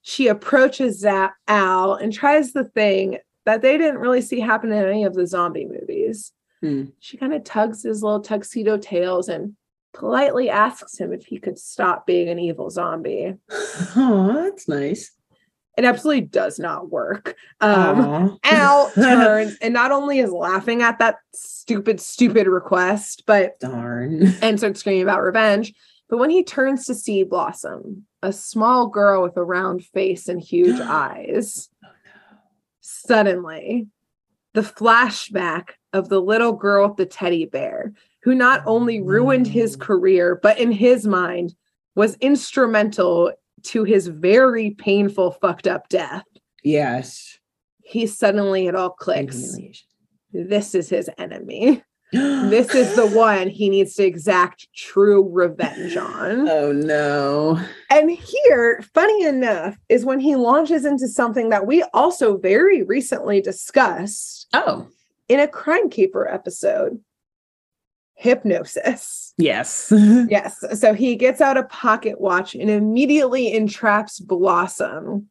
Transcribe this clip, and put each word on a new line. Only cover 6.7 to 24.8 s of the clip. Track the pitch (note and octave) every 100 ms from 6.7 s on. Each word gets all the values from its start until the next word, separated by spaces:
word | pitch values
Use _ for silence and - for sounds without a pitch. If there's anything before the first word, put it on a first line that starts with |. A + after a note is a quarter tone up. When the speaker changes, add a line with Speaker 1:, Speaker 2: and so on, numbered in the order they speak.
| C#3 C3+ _
Speaker 1:
She | - -
kinda | C4 D4+
tugs | G#3 A3 A3 A3
his | A3+ G#3+
little | G#3 G#3
tuxedo | G#3 G#3+ G3+ B3 G#3+ G#3+
tails | G#3 F3+ F3+ F3+ F#3
and | D#3+ G#3 G#3 _ _ _
politely | - G#3+ B3 C#4 B3 B3+
asks | G3+ A3 B3 - -
him | F3
if | F3+ -
he | -
could | - -
stop | - - F#3 - -
being | F3 E3+
an | E3+
evil | F3 E3 -
zombie. | F3 F3 E3 - - E3+ F#3+
Speaker 2:
<laughs> | _ - G#4+ - F#3 A#3+
Aw, | C4 G3+ F#3+
that's | C4+ F4+ G4 -
nice. | C#3+ C#3+ G3+ - _ _ _ _ _ _ -
Speaker 1:
It |
absolutely | B3 B3 D4+ C#4+
does | D#3+ - - -
not | E3+ D3+ F3
work. | D3+ - G3+ - - - _
Um, | G#3 G3+ F#3 G3+
Speaker 2:
Aw. | A#3 D3+ F#3+ G3
<laughs> | C4
Speaker 1:
Al | D#4 C#4 C#4+ C#4
turns | - B3+ B3 A3+ G#3+ G#3+ -
and | A3+
not | A#3+ B3+
only | C#4 C#4+ C#4
is | A3+
laughing | F3 E3+ F#3+ G3+ A#3
at | A#3 A3
that | A3+ A3 _
stupid, | - - - - G#3+ G#3 G3+
stupid | - - B3 A3 F#3+
request, | F#3 F3+ F3+ F3+ G#3 - - -
but | G3+ F3+ -
Speaker 2:
Darn. | C3 B2 A#2+ A#2+ B2+ D#3 F#3+ F#3
Speaker 1:
and | A3 G#3
starts | G#3+ G3+